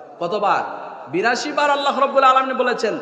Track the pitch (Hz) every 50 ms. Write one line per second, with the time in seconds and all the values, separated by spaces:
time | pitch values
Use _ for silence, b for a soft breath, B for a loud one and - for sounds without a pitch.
0 | - - - - 175 170 208 202 202 190 160 131 - - - - - - - -
1 | - 135 135 180 208 233 254 240 - 302 285 294 294 285 277 285 277 277 226 262
2 | 277 262 - 269 269 262 262 262 262 262 254 233 247 247 233 - 226 208 175 -